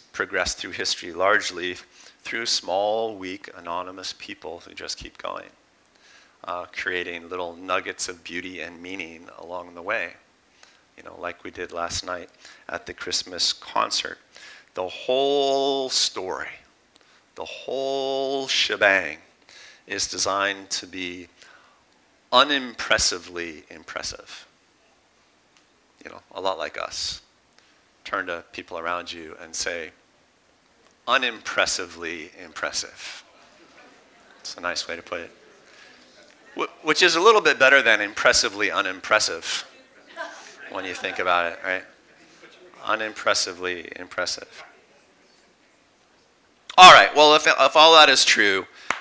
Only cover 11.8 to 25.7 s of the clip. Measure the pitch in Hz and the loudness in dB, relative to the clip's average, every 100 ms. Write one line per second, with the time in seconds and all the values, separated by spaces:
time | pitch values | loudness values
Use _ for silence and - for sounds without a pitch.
11.8 | 85 - 90 90 85 _ - - - 87 | -6 -6 -8 -10 -12 _ -20 -20 -12 -12
12.8 | - - - - - 87 - - - 113 | -12 -12 -6 -6 -6 -4 -4 -4 -6 -2
13.8 | 110 - - - _ - - - - - | -2 -2 -6 -12 _ -20 -20 -20 -14 -10
14.8 | 92 - - 131 139 143 139 139 139 135 | -10 -8 -2 0 0 0 0 0 0 -2
15.8 | 131 - - 110 92 69 76 - _ _ | -2 -2 -2 -4 -8 -8 -10 -16 _ _
16.8 | _ - _ _ _ - 82 - - 131 | _ -20 _ _ _ -16 -14 -14 -10 -6
17.8 | 135 135 135 135 135 139 135 - - 104 | -4 -4 -2 -2 -2 -4 -2 -2 0 4
18.8 | 101 98 82 78 - _ - - - - | 4 4 0 -8 -16 _ -20 -20 -20 -20
19.8 | - 98 - 120 107 98 98 98 95 - | -10 -6 -4 -4 -2 0 0 -4 -8 -10
20.8 | 90 92 90 90 87 _ - - _ _ | -10 -10 -10 -10 -16 _ -20 -20 _ _
21.8 | _ _ _ _ _ 123 143 139 127 110 | _ _ _ _ _ 4 4 2 -4 -6
22.8 | - 107 - 92 85 87 85 78 - 82 | 0 0 0 -4 -8 -10 -10 -12 -20 -20
23.8 | - - - - - - - _ _ _ | -14 -12 -12 -12 -16 -20 -20 _ _ _
24.8 | _ _ _ _ _ _ _ _ _ | _ _ _ _ _ _ _ _ _